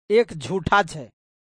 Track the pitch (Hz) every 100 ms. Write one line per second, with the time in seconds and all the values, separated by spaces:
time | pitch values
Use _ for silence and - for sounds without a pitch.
0 | - 214 233 160 120 190 160 202 180 156
1 | 117 _ _ _ _